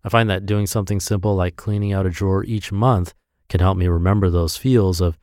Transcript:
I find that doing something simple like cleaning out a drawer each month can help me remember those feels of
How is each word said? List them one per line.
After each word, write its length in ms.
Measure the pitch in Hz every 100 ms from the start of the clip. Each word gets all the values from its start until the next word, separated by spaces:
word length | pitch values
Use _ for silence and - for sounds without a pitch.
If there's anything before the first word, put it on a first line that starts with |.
| -
I 40 |
find 200 | 117 110
that 160 | 92 98
doing 220 | 104 101
something 340 | 113 98 101
simple 340 | - 104 104 98
like 220 | 90 -
cleaning 340 | - 101 101
out 140 | 98 95
a 40 |
drawer 360 | 87 98 95 -
each 260 | 110 -
month 420 | 101 127 107 87 _ _ _ _
can 100 | 90
help 180 | 92 92
me 100 | 90
remember 420 | 85 90 104 95
those 260 | 85 82 -
feels 460 | 131 123 95 87
of 160 | 87 82